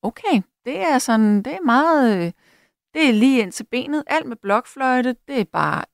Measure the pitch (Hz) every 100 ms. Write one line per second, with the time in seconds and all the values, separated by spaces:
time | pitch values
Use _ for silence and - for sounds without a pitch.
0 | 202 - 440 262 - _ - 320 370 269
1 | 262 226 214 208 202 381 320 240 320 311
2 | 240 196 170 - _ _ _ _ _ 311
3 | 302 214 254 262 196 - 214 247 254 302
4 | - 302 294 233 196 208 - - 262 254
5 | 247 247 - 277 190 165 151 147 -